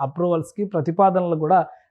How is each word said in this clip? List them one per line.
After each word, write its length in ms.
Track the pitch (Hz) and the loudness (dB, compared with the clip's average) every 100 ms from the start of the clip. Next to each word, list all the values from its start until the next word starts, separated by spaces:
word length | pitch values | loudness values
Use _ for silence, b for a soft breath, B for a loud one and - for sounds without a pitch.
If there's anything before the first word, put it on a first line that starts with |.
అప్రూవల్స్కి, 640 | 139 170 175 165 156 - | -6 -2 0 0 -4 -8
ప్రతిపాదనలు 720 | 202 170 151 165 190 185 175 160 | -4 -2 -2 2 2 2 -2 -2
కూడా 300 | 156 185 - B B | 2 2 2 B B